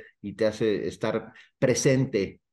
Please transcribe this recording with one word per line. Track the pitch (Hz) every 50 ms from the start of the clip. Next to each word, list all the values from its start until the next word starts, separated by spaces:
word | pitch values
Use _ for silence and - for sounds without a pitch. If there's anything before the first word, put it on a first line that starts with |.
| - - _ _
y | - 101 101
te | - 110
hace | 107 107 - 117 110 101 78 -
estar | 90 85 - - 110 110 110 - - - - - _ _ _
presente | 185 139 113 - - 143 131 131 131 - - 101 95 - - - _ _